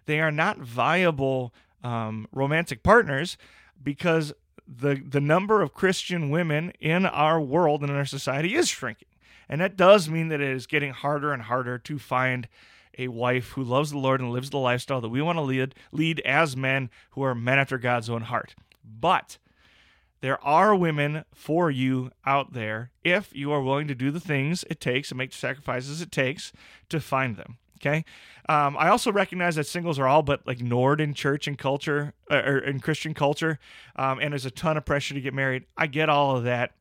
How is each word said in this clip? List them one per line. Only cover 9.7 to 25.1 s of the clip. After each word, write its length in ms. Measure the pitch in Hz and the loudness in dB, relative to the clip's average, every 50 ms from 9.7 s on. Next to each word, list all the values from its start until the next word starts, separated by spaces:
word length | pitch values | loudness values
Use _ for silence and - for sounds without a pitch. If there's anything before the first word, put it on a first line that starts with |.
| 208 180 | 2 6
does 320 | 175 185 208 208 165 156 | 10 10 10 8 8 2
mean 180 | 160 165 160 160 | -2 -2 -2 -2
that 140 | 156 143 143 | -2 -2 -2
it 80 | 139 | -2
is 160 | 131 131 120 | -2 -4 -6
getting 260 | - 156 151 143 139 127 | -2 -2 0 0 -2 -8
harder 400 | - - 143 151 147 139 151 143 | -4 -2 -2 -2 0 -2 -2 -4
and 120 | 123 110 | -4 -4
harder 340 | 107 120 131 127 120 123 120 | -2 -2 -2 -2 -2 -6 -8
to 200 | - - 151 131 | -8 -10 -10 -10
find 500 | - - 131 127 127 127 127 123 117 - _ _ - - - - _ _ _ - | -6 -2 -2 0 0 0 -2 -2 -6 -10 _ _ -20 -20 -20 -20 _ _ _ -8
a 100 | 131 127 | -8 -8
wife 440 | 117 113 123 123 127 127 117 - - | -4 -2 0 0 0 0 -2 -4 -6
who 120 | 135 131 | -6 -4
loves 260 | 117 123 139 151 147 | 0 2 0 0 0
the 80 | 147 143 | -2 -2
Lord 220 | 135 131 131 131 | 0 2 2 2
and 100 | 127 120 | 0 -2
lives 200 | 120 127 131 139 | -4 -4 -6 -4
the 80 | 147 143 | -4 0
lifestyle 420 | 131 123 123 123 - - 139 127 | 0 2 0 0 -2 -2 -4 -4
that 80 | 113 110 | -4 -4
we 140 | 117 135 151 | -2 -2 0
wanna 200 | 170 170 165 147 | 0 0 -2 -2
lead, 320 | 135 131 131 131 135 - _ - - | -2 0 0 -2 -2 -4 _ -20 -12
lead 300 | - 151 160 160 165 151 | -4 0 0 0 0 -2
as 340 | - - 135 151 165 151 127 | -2 0 2 2 2 2 0
men 360 | 131 135 131 135 135 131 120 _ - - _ - | -2 -2 0 0 0 -2 -4 _ -16 -20 _ -8
who 100 | 135 139 | -2 -2
are 120 | 135 123 | -2 -2
men 240 | 117 117 123 131 139 | -2 0 2 2 2
after 200 | 135 - 135 127 | 2 2 -2 -2
God's 320 | 113 123 123 120 110 117 | 0 0 0 0 0 -2
own 120 | 120 117 113 | -6 -6 -4
heart. 320 | 110 123 113 - - - - _ _ _ _ _ | -4 -4 -4 -4 -4 -16 -20 _ _ _ _ _
But 540 | 110 110 113 117 170 185 135 - - - - _ _ _ _ _ _ _ _ _ _ _ _ _ _ _ - | -20 -14 -4 0 2 2 2 0 -4 -18 -20 _ _ _ _ _ _ _ _ _ _ _ _ _ _ _ -8
there 240 | - 131 135 - - | -4 -4 -4 -2 0
are 300 | 139 147 165 190 214 208 | 2 4 6 6 6 6
women 500 | 190 175 165 156 147 143 147 151 156 - _ _ | 4 4 2 0 0 -2 -2 -2 -6 -10 _ _
for 380 | - - - 156 170 180 160 | -18 -6 -2 0 2 2 0
you 400 | 139 127 131 131 131 127 127 131 - _ - | 0 0 0 0 0 -2 -4 -6 -12 _ -4
out 260 | 135 139 143 131 - 127 | 0 0 0 0 -4 -8
there 380 | 123 110 107 107 110 117 123 _ _ - | -8 -6 -6 -6 -8 -8 -12 _ _ -2
if 320 | 165 180 202 196 - - | 0 0 0 -2 -4 -12
you 160 | - 139 143 | -8 -4 -2
are 120 | 147 143 135 | -2 0 0
willing 260 | 131 135 143 151 147 | 0 0 -2 -2 -4
to 60 | 139 | -6
do 160 | 117 127 139 | -2 -2 -2
the 100 | 143 175 | -2 -4
things 460 | - - 151 135 135 147 175 180 - - | -4 -2 -2 0 0 0 -2 -4 -4 -8
it 120 | 160 - | -10 -6
takes 300 | - - 123 135 143 - | -4 -2 -2 -2 -2 -4